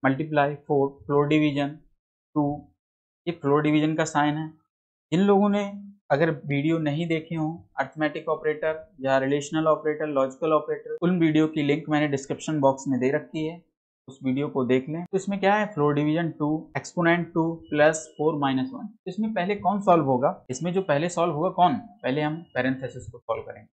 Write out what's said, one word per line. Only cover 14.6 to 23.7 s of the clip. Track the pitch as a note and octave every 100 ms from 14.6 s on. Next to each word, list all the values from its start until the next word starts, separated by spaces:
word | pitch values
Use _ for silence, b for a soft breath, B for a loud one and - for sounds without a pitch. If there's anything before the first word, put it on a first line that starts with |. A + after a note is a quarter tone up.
देख | B2 C3 C3
लें। | D#3
तो | F3 F#3+
इसमें | F#3+ G3
क्या | G3
है, | G#3 G3+
फ्लोर | D3+ D3
division | D3 D3+ D#3 E3+ -
two, | D3+ D#3 - -
exponent | - - E3+ F3 E3
two | E3 E3 E3 -
plus | D3+ D3+ D#3+ - -
four | D3+ D3+
minus | C#3 C3 C3
one। | - -
तो | - -
इसमें | F3+ A3
पहले | G#3 F3+ G3+
कौन | F3+ G3+
solve | G3+ F3
होगा, | C#3 B2+ C#3+ - _
इसमें | B2+ E3+
जो | F3+
पहले | F#3+ C#3+ E3+
solve | E3+ F3
होगा | D3 F3+
कौन, | F3+ F3 A#2+ - -
पहले | B2+ C#3
हम | D3+ D#3+ E3+
parenthesis | - B2+ C3 C3+ B2+ -
को | -
solve | - A2+
करेंगे। | - A2+ A2